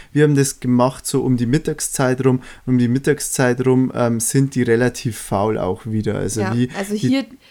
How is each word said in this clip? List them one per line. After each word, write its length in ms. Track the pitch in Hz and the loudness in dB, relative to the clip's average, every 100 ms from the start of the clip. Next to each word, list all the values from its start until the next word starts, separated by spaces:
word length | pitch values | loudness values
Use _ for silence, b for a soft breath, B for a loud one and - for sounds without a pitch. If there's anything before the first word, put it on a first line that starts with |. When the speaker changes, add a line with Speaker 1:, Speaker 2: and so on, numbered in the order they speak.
| B | B
Speaker 1:
wir 120 | 143 151 | 2 4
haben 100 | 139 | 4
das 240 | 139 - | 0 -2
gemacht 460 | 123 123 123 - - | 0 2 2 0 -4
so 140 | 135 | -2
um 160 | 131 123 | 0 0
die 80 | 120 | 2
Mittagszeit 800 | 147 151 151 - - 131 127 131 | 0 -2 -6 -6 -2 0 2 2
rum. 160 | 127 B B - | 0 B B 0
Um 120 | 127 | 2
die 120 | 120 | 2
Mittagszeit 760 | 131 143 139 - - 127 123 127 | 2 0 -2 -2 0 2 2 2
rum, 240 | 127 127 120 | 2 2 0
ähm, 240 | 120 117 | 0 0
sind 340 | - 139 135 127 | 0 0 0 0
die 80 | |
relativ 540 | 120 113 123 - 123 104 | 2 2 2 -2 -8 -8
faul 400 | - 98 110 107 | -4 -2 0 0
auch 280 | 92 92 113 | -2 -4 -4
wieder. 300 | 107 107 101 | -4 -2 -4
Also 260 | 98 107 | -4 -2
Speaker 2:
Ja, 120 | 95 | -2
Speaker 1:
wie 160 | 117 123 190 | 0 -2 -4
Speaker 2:
also 140 | 202 | -6
Speaker 1:
die 60 | 208 | -2
Speaker 2:
hier, 260 | 127 269 - - b | 0 0 -4 -14 b